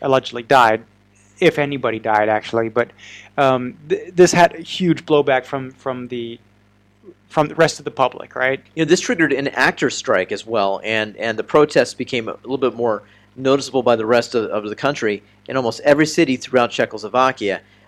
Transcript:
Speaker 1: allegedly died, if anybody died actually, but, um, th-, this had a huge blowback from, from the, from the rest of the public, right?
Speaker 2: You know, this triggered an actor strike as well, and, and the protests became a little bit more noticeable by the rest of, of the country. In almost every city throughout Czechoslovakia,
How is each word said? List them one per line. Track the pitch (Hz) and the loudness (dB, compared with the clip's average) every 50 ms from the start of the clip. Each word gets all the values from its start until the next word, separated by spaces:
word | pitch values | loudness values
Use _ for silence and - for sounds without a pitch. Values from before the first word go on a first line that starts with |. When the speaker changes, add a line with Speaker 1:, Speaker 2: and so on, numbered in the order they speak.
Speaker 1:
allegedly | - 139 131 131 - - 120 120 | -2 0 2 2 0 -2 -10 -12
died, | 117 - 143 131 120 110 110 113 117 _ _ _ _ _ _ _ _ _ _ - | 0 4 6 6 6 6 4 0 -4 _ _ _ _ _ _ _ _ _ _ 0
if | 185 165 160 156 | 2 2 2 2
anybody | 143 143 143 135 123 120 110 110 | -2 -2 -4 -4 -4 -4 -4 -2
died | 107 110 107 107 107 107 | -2 0 2 2 2 2
actually, | 110 107 - - - 117 113 113 | 0 0 -2 -2 -4 -2 -2 0
but, | 110 120 117 - - _ - - - - - - _ - | -2 -2 -2 -2 -6 _ -20 -20 -20 -20 -20 -10 _ 0
um, | 139 135 131 127 123 127 127 - - 151 | 2 2 2 0 -2 -8 -12 -14 -6 -6
th-, | 185 - - 175 185 | -6 -6 -6 -6 4
this | 175 180 165 | 4 6 6
had | - 170 170 165 - | 8 6 4 4 4
a | 165 | -4
huge | 165 - - - 190 170 156 - - | -12 -12 -6 -2 0 0 0 0 0
blowback | - 156 147 143 143 135 131 127 | 0 2 2 4 2 0 0 -2
from, | - - 135 131 131 | -4 -8 -8 -8 -10
from | 131 _ _ 135 127 127 123 120 | -16 _ _ -8 -8 -8 -8 -10
the, | 127 120 120 117 117 113 _ _ _ _ _ _ _ _ _ _ _ _ _ - - _ _ _ | -10 -10 -10 -10 -12 -16 _ _ _ _ _ _ _ _ _ _ _ _ _ -20 -20 _ _ _
from | - 160 151 147 | -2 0 0 0
the | 151 | 2
rest | 156 165 151 - - | 2 2 2 2 -6
of | 143 | -10
the | - | -10
public, | - - 131 127 - - - - - | -2 0 0 0 0 -6 -16 -12 -6
right? | 127 127 131 135 139 - _ _ | -2 -2 -2 -2 -4 -8 _ _
Speaker 2:
You | 156 160 | -4 0
know, | 156 | 2
this | 185 185 | 2 0
triggered | - - 247 170 165 143 | 2 -4 -2 0 0 0
an | 135 127 139 139 | 0 -2 -4 -4
actor | - 120 131 160 165 - 156 127 | -2 0 0 0 0 0 -4 -4
strike | - - - - 110 92 92 92 | -4 -4 -4 0 0 0 0 -2
as | 107 98 - | -6 -8 -8
well, | 110 113 110 98 98 98 92 - | -4 -2 -2 0 0 -2 -4 -4
and, | 107 110 110 107 107 98 | -4 -4 -4 -4 -6 -8
and | - - 113 110 110 | -8 -6 -6 -4 -6
the | 101 | -6
protests | - - 151 147 151 - 147 123 - - | 2 4 4 4 4 4 0 0 0 -4
became | - 127 - - 120 113 110 | -10 -10 -6 -6 -6 -6 -6
a | - - | -12 -12
little | _ 110 135 135 | _ -8 -6 -2
bit | 131 123 113 | -2 -2 -2
more | 117 120 117 107 - - _ _ _ _ _ _ | -2 -2 -2 -2 -4 -8 _ _ _ _ _ _
noticeable | 127 131 135 135 139 131 - 131 135 | -4 0 0 0 0 0 -2 -4 0
by | 117 123 120 | 2 2 2
the | 110 110 | 2 2
rest | 110 120 120 117 - - | 2 2 2 2 0 -4
of, | 120 107 76 | -4 -4 -2
of | 90 107 104 107 | -4 -6 -6 -8
the | 107 | -10
country. | - - 139 143 - 123 107 104 98 - _ _ _ _ - | -4 -4 -4 -2 -2 -4 -4 -4 -4 -8 _ _ _ _ -6
In | 127 | -6
almost | 135 127 113 110 - | -4 -2 -2 -4 0
every | - 143 143 147 156 | 2 2 4 4 4
city | 151 - - 165 131 131 | 0 2 2 2 2 0
throughout | 123 - - - 127 120 117 | -4 -6 0 2 2 2 2
Czechoslovakia, | - - 120 107 113 107 104 104 101 127 131 131 131 - 107 98 92 87 - _ _ _ _ | 0 -2 -2 -2 -2 -10 -12 -4 0 2 2 2 0 -2 -4 -4 -4 -4 -8 _ _ _ _